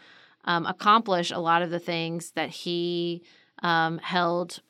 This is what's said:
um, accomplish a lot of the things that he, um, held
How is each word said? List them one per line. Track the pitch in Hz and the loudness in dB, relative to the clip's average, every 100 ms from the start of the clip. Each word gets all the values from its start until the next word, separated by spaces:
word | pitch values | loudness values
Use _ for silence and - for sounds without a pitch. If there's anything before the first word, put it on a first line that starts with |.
| - - - _ | -20 -20 -20 _
um, | - 170 165 | -2 -2 -2
accomplish | 180 208 220 220 180 170 | -2 4 4 4 0 0
a | 180 | -2
lot | 165 170 | 2 2
of | 175 | 2
the | 170 | -4
things | 170 170 165 170 165 | -4 -4 -2 -4 -6
that | - 143 | -6 -6
he, | - 175 175 175 175 170 170 - - _ - | -6 -6 -2 -2 -2 -2 -4 -12 -20 _ -6
um, | 175 165 160 165 | 0 2 2 -2
held | - 180 170 175 175 - _ | -2 0 2 0 -4 -8 _